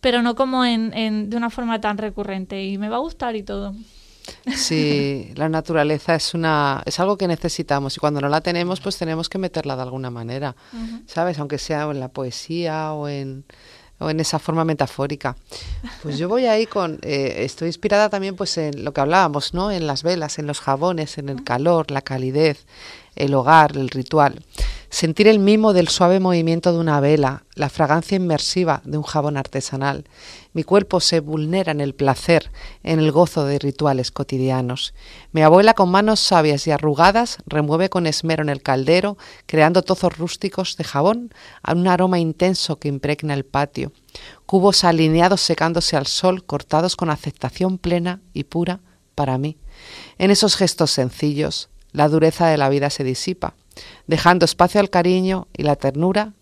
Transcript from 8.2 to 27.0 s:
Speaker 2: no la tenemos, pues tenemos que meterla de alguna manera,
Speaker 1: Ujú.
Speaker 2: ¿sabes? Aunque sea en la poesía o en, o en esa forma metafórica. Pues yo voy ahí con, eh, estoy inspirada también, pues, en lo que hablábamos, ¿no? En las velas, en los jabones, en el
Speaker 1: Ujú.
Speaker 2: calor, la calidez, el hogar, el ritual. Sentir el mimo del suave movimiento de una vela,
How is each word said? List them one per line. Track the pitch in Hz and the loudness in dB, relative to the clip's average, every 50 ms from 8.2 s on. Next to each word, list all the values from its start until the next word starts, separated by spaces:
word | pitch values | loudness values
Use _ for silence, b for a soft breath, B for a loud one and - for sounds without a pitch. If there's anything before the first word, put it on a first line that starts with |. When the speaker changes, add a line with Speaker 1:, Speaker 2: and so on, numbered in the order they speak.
Speaker 2:
no | 139 143 | -2 0
la | 147 160 | 0 0
tenemos, | 156 180 175 170 175 175 185 185 | 0 -2 -2 -2 -2 -4 -4 -6
pues | - 202 190 | -6 -8 -6
tenemos | - 175 160 160 160 165 - | -6 -6 -4 -4 -6 -6 -6
que | - | -6
meterla | 190 190 175 - 165 151 143 135 | -6 -6 -4 -6 -6 -6 -6 -6
de | 127 131 | -6 -8
alguna | 127 127 131 131 127 | -8 -8 -8 -8 -8
manera, | 120 120 117 117 127 135 143 139 120 _ _ - - | -10 -10 -10 -8 -8 -6 -6 -8 -8 _ _ -18 -14
Speaker 1:
Ujú. | 233 226 226 226 233 - | -12 -12 -10 -12 -14 -16
Speaker 2:
¿sabes? | - - 165 165 180 165 143 | -10 -4 -4 -2 -2 -2 -4
Aunque | 147 139 147 | -6 -6 -6
sea | 139 - - 160 147 151 151 | -8 -6 -4 -4 -4 -4 -4
en | 147 139 | -6 -6
la | 127 127 | -8 -10
poesía | _ - 135 127 117 - - - 165 170 170 160 156 156 156 156 151 | _ -8 -10 -8 -10 -12 -12 -8 -6 -6 -4 -4 -4 -4 -6 -6 -8
o | 151 147 | -8 -8
en, | 147 143 139 139 135 131 135 139 b b b b b b b b b b _ | -8 -8 -8 -8 -10 -12 -14 -18 b b b b b b b b b b _
o | - 156 | -6 -4
en | 156 160 | -2 -2
esa | 160 - - 151 | -2 -2 -4 -4
forma | - - 160 165 160 | -4 -2 -2 0 0
metafórica. | 165 160 143 143 - - - 139 143 151 147 - 135 123 - _ B B B B B B B B 240 B B - | 0 0 0 -2 -4 -2 -6 -4 -4 -6 -6 -6 -8 -8 -8 _ B B B B B B B B -12 B B -10
Pues | 151 143 | -8 -6
yo | 139 165 180 | -6 -4 -2
voy | 214 247 262 | 0 0 2
ahí | 233 214 220 226 | 2 2 2 0
con, | 220 - 208 185 165 156 - | 0 -2 -4 -2 -2 -4 -8
eh, | - 123 139 139 135 131 - - | -6 -6 -4 -2 -2 -4 -2 -4
estoy | 110 127 - - 165 | -6 -6 -6 -6 -6
inspirada | 170 160 165 - 208 208 202 214 208 | -6 -6 -4 -2 0 2 4 2 2
también, | 208 196 190 196 190 | 0 -4 -6 -6 -6
pues, | 180 202 - - | -6 -6 -6 -4
en | 170 156 151 139 - 101 | -4 -4 -4 -6 -6 -8
lo | 147 139 | -6 -2
que | - | -2
hablábamos, | 139 143 165 190 190 160 147 147 - - - | 0 2 4 4 2 2 0 -2 -6 -4 -4
¿no? | 175 190 208 | -4 -2 -2
En | 202 180 160 | -2 -4 -4
las | 151 139 127 147 | -4 -4 -2 -2
velas, | 165 185 175 151 147 - - | -2 -2 -2 -4 -6 -8 -8
en | 151 | -6
los | 147 147 - | -6 -8 -6
jabones, | - - 135 135 156 180 180 160 151 143 - | -2 -2 -2 0 0 -2 -2 -2 -6 -6 -8
en | - 143 139 | -10 -8 -8
el | 135 | -8
Speaker 1:
Ujú. | 123 139 | -8 -4
Speaker 2:
calor, | - 120 123 143 170 175 165 156 - | -4 -2 0 2 2 2 2 0 -2
la | 143 135 | -4 -6
calidez, | - - 135 131 127 131 131 151 160 156 143 - _ B B B B B B B B B B | -4 -4 -6 -4 -4 -2 0 2 2 2 2 -2 _ B B B B B B B B B B
el | - 143 139 139 | -4 -2 0 2
hogar, | 135 123 135 160 165 156 147 147 | 2 6 8 8 8 8 6 2
el | 139 135 127 | -2 -4 -4
ritual. | - 135 131 - - 156 143 139 - - - B B B B B B B B B | -4 -6 -6 0 2 4 4 2 2 -4 -18 B B B B B B B B B
Sentir | - - - 160 156 - - 220 | -4 -2 -2 -2 0 4 6 6
el | 220 208 | 6 6
mimo | 196 202 214 214 214 214 202 | 6 4 4 4 4 4 4
del | 180 175 | 4 2
suave | 160 - - 185 175 185 196 | 2 2 2 4 4 4 4
movimiento | 190 185 180 170 160 165 165 170 - 180 170 | 4 2 2 2 2 0 0 2 2 0 0
de | 165 | 2
una | 165 160 147 | 2 2 2
vela, | 147 | 2